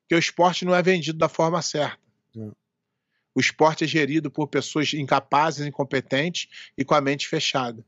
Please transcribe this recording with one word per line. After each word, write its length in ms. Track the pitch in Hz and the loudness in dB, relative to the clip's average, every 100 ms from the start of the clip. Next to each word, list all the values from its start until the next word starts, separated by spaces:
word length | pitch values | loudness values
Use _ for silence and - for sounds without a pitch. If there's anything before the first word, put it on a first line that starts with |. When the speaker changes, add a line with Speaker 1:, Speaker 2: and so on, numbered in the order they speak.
Speaker 1:
Porque 140 | _ | _
o 40 | 170 | 2
esporte 440 | - - 180 170 | 2 2 2 2
não 100 | 180 | 2
é 80 | 180 | 2
vendido 360 | 175 185 151 160 | 4 0 -2 -2
da 100 | 160 | -2
forma 340 | - 165 170 | 2 0 0
certa. 360 | - 151 135 - _ _ _ 113 | -2 -2 -4 -6 _ _ _ -14
Speaker 2:
É. 120 | 107 - _ _ _ _ _ _ _ | -14 -14 _ _ _ _ _ _ _
Speaker 1:
O 40 | 131 | -2
esporte 440 | 127 - 156 156 | -2 4 2 4
é 40 | 156 | -2
gerido 440 | 156 135 156 147 | 0 0 0 -2
por 160 | - 147 | -6 -2
pessoas 460 | 143 - 156 143 | -2 -2 -2 -2
incapazes, 720 | 151 135 139 - 143 160 143 | -4 0 0 2 2 2 -2
incompetentes 800 | 147 - 139 135 - 135 165 170 - - - - | -8 -6 -2 -2 -2 -2 -2 -6 -10 -16 -18 -8
e 80 | |
com 80 | 135 | 2
a 60 | 151 | 2
mente 260 | 135 139 - | 2 -2 -4
fechada. 560 | 160 - 139 120 113 | -4 -2 -2 -4 -8